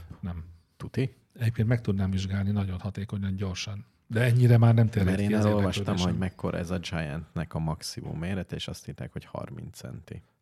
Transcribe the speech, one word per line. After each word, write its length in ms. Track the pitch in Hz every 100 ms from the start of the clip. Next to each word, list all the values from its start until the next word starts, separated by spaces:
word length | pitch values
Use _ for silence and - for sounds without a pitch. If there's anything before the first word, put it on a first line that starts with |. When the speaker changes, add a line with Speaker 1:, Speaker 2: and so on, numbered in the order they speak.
| 85 -
Speaker 1:
Nem. 240 | 92 87 82 - _ -
Speaker 2:
Tuti? 380 | 139 - 135 - _ -
Speaker 1:
Egyébként 280 | 113 117 110
meg 140 | 120
tudnám 300 | - 98 95
vizsgálni 400 | 95 95 98 98
nagyon 280 | 104 98 92
hatékonyan, 560 | 98 98 101 101 98 95
gyorsan. 500 | 98 90 - 101 - _ -
De 140 | 110
ennyire 360 | 123 120 120 117
már 160 | 117
nem 160 | 117 110
terjed 160 | 104 92
Speaker 2:
Mert 120 | 95
Speaker 1:
ki 60 | 101
Speaker 2:
én 20 | 107
Speaker 1:
az 60 | 104
Speaker 2:
elolvastam, 240 | 104 95
Speaker 1:
érdeklődésem. 380 | 95 98 90 90
Speaker 2:
hogy 100 | -
mekkora 380 | 92 - 87 85
ez 120 | 85
a 60 | 80
Giantnek 760 | 82 85 78 73 85 82 80
a 60 | 80
maximum 600 | 80 78 - - 65 78
mérete, 360 | 85 95 87 82
és 120 | -
azt 180 | - -
hitták, 260 | 117 -
hogy 140 | - -
harminc 520 | - - 76 82 -
centi. 440 | - - - - - _